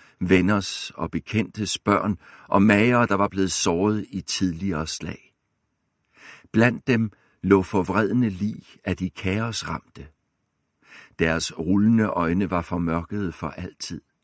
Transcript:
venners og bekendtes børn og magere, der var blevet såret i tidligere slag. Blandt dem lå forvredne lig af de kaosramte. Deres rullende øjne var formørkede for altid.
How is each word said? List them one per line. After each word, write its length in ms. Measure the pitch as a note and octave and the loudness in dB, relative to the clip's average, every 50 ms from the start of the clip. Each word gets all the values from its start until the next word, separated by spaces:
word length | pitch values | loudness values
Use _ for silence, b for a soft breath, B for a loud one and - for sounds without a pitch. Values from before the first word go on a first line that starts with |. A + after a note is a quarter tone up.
| b b b - | b b b -6
venners 720 | F#2 F2 F#2+ A2 C3 G2+ G#2+ G2+ F#2+ - - - - - - | 2 4 4 4 6 4 2 0 0 -4 -6 -8 -10 -12 -8
og 160 | - D#2+ E2 | -8 -8 -6
bekendtes 680 | - D#2+ - - G#2+ A2 G#2+ - - G#2+ G#2 - - - | -6 -6 -6 -4 -2 -2 -2 -4 -6 -8 -6 -6 -6 -2
børn 380 | - G#2 G2+ - - G#2+ F#2+ B B B B B B | 2 2 2 2 2 -2 -4 B B B B B B
og 140 | - F#2 G2 | 0 2 4
magere, 460 | G2+ A2 G2+ G2+ A2 B2 B2 A#2+ A#2+ | 6 6 6 6 4 4 4 2 2
der 80 | G#2 G2+ | 2 2
var 120 | F#2+ G2+ | 0 0
blevet 240 | F#2+ F2+ G2 F#2+ F2 | 0 0 0 0 0
såret 540 | - - - F#2+ E2+ E2+ G2 G#2+ G#2+ G#2 G2 - | 0 -2 0 0 0 2 2 0 0 -2 -6 -8
i 120 | - F#2 | -10 -10
tidligere 680 | - - - - G2 F2+ D#2+ D#2+ F#2+ G2 E2 D2+ D#2+ | -6 -6 -4 -2 -2 -2 -2 -4 -4 -4 -4 -4 -4
slag. 460 | - - - D2+ E2+ - - - _ _ _ _ _ _ _ _ _ _ _ _ _ _ _ _ B B B B B B B B _ | -6 -8 -8 -8 -10 -12 -12 -16 _ _ _ _ _ _ _ _ _ _ _ _ _ _ _ _ B B B B B B B B _
Blandt 360 | - A2 A2+ A#2+ - - - | 2 2 4 4 2 0 -2
dem 240 | - B2 A2+ A2+ G2+ b b b b b b | 0 0 0 0 -2 b b b b b b
lå 200 | - F#2+ G2 F#2+ | 4 4 6 6
forvredne 680 | F#2+ - - F#2+ F2 F#2 F#2 G#2 A2 G2 A2 B2+ A#2+ G#2+ | 4 2 0 0 0 0 0 0 0 2 2 0 0 0
lig 340 | F#2+ F2+ G#2 G#2+ - - - - - _ - | -2 -4 -4 -6 -6 -8 -16 -20 -20 _ -6
af 140 | G2 F2 | -6 -4
de 120 | - F#2 E2 | -4 -4 -6
kaosramte. 1000 | - - - F#2 F#2+ A2 A2+ A#2 G#2+ - - E2+ D#2+ - - _ - - C#2+ D2 _ _ _ _ _ _ _ _ _ _ _ _ _ B B B B B B B B - | -6 -6 -4 -2 -2 -2 -4 -4 -6 -8 -8 -8 -8 -8 -10 _ -20 -20 -20 -20 _ _ _ _ _ _ _ _ _ _ _ _ _ B B B B B B B B 0
Deres 400 | E2+ E2 E2 E2 - - - - | 0 2 2 0 -2 -6 -6 -4
rullende 460 | D#2+ F2 G2 G2+ G#2 A2+ A#2 A2+ G#2+ | 0 2 4 4 6 6 4 4 2
øjne 460 | G2 - F2 E2+ E2 E2+ F#2+ G2+ D2+ | 2 0 0 0 0 0 0 0 0
var 100 | F2 F2 | -2 -4
formørkede 680 | - - F2+ F2 E2+ E2+ E2 E2+ E2+ - G#2 G#2 G2 E2+ | -4 -4 -4 -4 -2 -2 -2 -4 -4 -6 -8 -6 -6 -6
for 180 | D#2+ - E2+ D2 | -8 -8 -10 -10
altid. 520 | - F2+ F#2 - - - - - F2 - - _ _ _ | -10 -10 -12 -14 -12 -12 -12 -12 -12 -14 -16 _ _ _